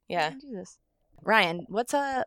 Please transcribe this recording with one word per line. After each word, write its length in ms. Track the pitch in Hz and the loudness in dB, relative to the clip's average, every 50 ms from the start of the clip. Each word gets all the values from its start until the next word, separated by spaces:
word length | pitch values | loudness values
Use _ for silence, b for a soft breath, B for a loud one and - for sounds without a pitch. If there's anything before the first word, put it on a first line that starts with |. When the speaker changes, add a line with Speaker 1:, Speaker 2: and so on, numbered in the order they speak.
| _ - | _ -4
Speaker 1:
Yeah. 220 | 175 170 151 156 269 269 | -2 0 0 0 -2 -8
Speaker 2:
Jesus. 380 | 294 277 233 180 185 - - _ _ _ _ _ _ _ _ - - | -14 -12 -10 -10 -12 -12 -16 _ _ _ _ _ _ _ _ -8 0
Ryan, 420 | 190 214 220 185 165 170 175 - - | 4 4 6 4 4 0 -4 -6 -6
what's 260 | 185 214 240 - - | -4 -4 -2 0 0
a 300 | 285 277 277 269 254 - | 0 0 0 -2 -2 -4